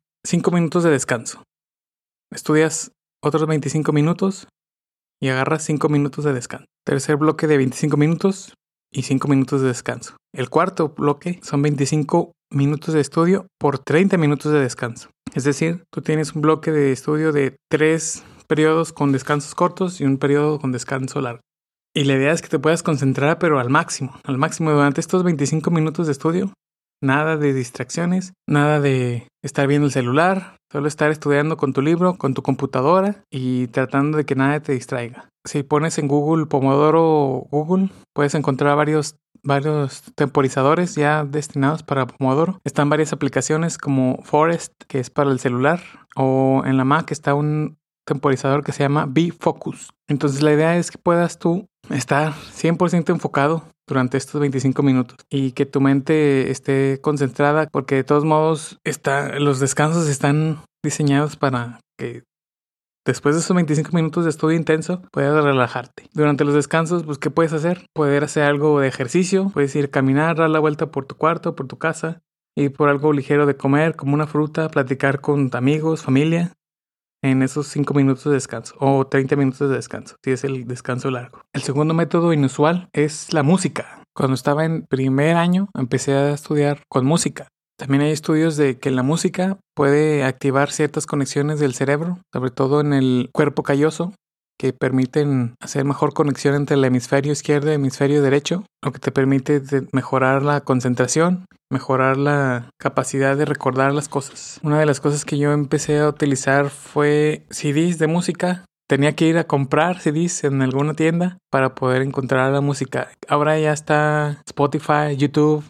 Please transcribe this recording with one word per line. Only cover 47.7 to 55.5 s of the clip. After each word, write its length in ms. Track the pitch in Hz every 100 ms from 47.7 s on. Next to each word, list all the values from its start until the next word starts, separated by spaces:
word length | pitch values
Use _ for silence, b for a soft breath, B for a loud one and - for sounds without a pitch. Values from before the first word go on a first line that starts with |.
| - _ _ -
temporizador 560 | 139 143 131 135 143
que 80 | -
se 120 | -
llama 220 | 139 151 147
Be 240 | 127 170 -
Focus. 540 | 165 156 - - - _ -
Entonces 340 | 143 147 135
la 120 | 151
idea 240 | 151 160 170
es 120 | 170
que 80 | -
puedas 400 | 175 170 170 -
tú 300 | 170 175 - _ -
estar 420 | 135 - 143 156
cien 440 | 147 - - - 165
por 120 | 175
ciento 220 | 175 160
enfocado 540 | 165 151 143 143 165 - _ -
durante 300 | 131 127 135
estos 240 | - 147
veinticinco 400 | 143 131 131 131
minutos 360 | 143 131 123 - -
y 220 | 139 135